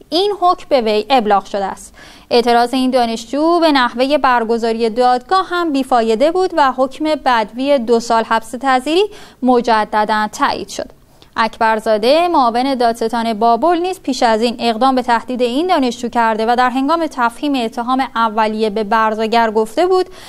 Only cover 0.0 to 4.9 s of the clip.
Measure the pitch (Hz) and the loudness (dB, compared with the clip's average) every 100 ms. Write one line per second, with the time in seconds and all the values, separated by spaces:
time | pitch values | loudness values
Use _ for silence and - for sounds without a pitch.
0 | - 311 403 392 359 349 - 277 220 214 | -6 -2 -2 0 0 0 0 0 2 -2
1 | - 262 214 202 196 202 190 - - - | 2 0 2 0 0 -6 -6 -8 -16 -20
2 | - - - 240 233 233 240 262 254 254 | -20 -20 -2 0 2 2 2 0 0 0
3 | 233 226 - 269 320 349 320 277 240 233 | 0 -4 -6 -2 2 2 4 2 0 0
4 | 269 294 269 247 226 233 226 226 226 | 0 2 2 0 0 -2 0 -2 -2